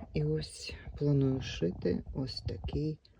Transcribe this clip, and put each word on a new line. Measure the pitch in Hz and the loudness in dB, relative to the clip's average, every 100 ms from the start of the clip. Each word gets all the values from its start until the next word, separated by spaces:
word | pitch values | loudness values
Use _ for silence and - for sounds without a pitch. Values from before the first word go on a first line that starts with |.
| - | -4
І | - | 0
ось | 151 156 156 - - - - - | 2 2 -2 -8 -10 -10 -10 0
планую | 147 143 135 131 | 4 6 6 4
шити | 127 - - - - - - | -2 -2 -2 0 0 0 -2
ось | - 131 - | -4 -4 -4
такий | - 95 - 143 151 156 _ - | -6 -6 -4 -2 -2 -4 _ -20